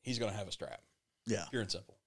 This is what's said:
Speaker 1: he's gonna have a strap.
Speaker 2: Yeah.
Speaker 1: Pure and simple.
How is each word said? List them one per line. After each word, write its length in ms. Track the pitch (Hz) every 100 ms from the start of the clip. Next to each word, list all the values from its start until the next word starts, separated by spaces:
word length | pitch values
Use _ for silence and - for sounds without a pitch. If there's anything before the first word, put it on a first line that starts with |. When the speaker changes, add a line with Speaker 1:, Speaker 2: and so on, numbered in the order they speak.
Speaker 1:
he's 160 | - 120
gonna 120 | 113
have 160 | 104 95
a 40 |
strap. 300 | - - - - _ _ _ -
Speaker 2:
Yeah. 180 | 104 85
Speaker 1:
Pure 120 | 131
and 80 | 101
simple. 260 | 87 - -